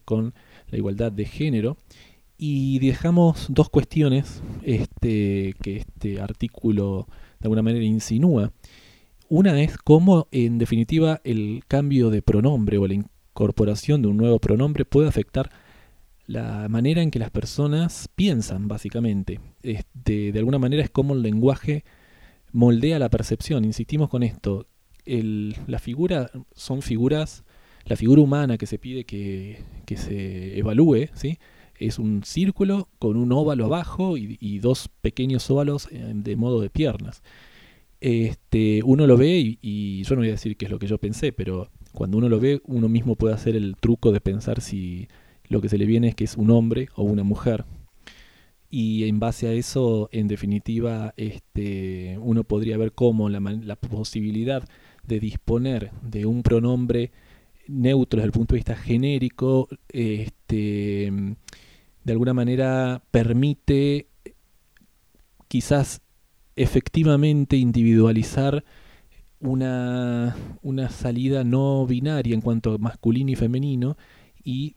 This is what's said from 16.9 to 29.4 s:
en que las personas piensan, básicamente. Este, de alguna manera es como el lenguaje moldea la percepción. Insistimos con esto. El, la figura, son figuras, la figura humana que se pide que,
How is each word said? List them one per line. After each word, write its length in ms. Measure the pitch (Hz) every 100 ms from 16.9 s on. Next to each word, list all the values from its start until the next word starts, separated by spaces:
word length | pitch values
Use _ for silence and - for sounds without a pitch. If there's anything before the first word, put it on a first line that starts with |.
| 165
en 100 | 160
que 80 | 120
las 100 | 110
personas 800 | 120 117 - 147 151 170 - - -
piensan, 520 | 196 123 107 95 101
básicamente. 720 | 104 101 117 117 101 92 - - _
Este, 680 | 127 107 - 127 120 104 104
de 80 | 104
alguna 200 | 117 135
manera 240 | 127 147
es 60 | 147
como 240 | - 139
el 80 | 135
lenguaje 640 | 113 107 127 135 - 151 - _ _ _ - _ _
moldea 480 | 117 120 117 147 160
la 100 | 117
percepción. 560 | 113 113 127 - 143 110
Insistimos 440 | 107 113 151 147
con 140 | 123
esto. 440 | 117 - 101 98 - _ _ _ -
El, 500 | 123 110 107 104 107 -
la 120 | 117
figura, 520 | - 127 180 165 120 131 - -
son 260 | - 131
figuras, 640 | - 113 127 151 156 - - _ _ - -
la 100 | 117
figura 260 | 113 147
humana 360 | 143 143 139 113
que 80 | 101
se 140 | 104
pide 240 | 127 127
que, 560 | 120 101 101 95